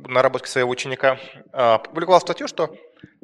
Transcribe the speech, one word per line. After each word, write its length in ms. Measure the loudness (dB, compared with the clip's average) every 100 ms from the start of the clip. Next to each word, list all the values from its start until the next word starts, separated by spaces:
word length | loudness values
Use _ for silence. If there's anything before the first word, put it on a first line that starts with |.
| -4
наработки 400 | 2 2 0 -4
своего 220 | -2 -2
ученика, 500 | -2 -6 -2 0 0 -6 -20 -10
а, 240 | 0 2 2
опубликовал 460 | 0 -6 4 4
статью, 260 | 4 -6 -8
что 280 | -6 -6 -8 -20 _ -20 _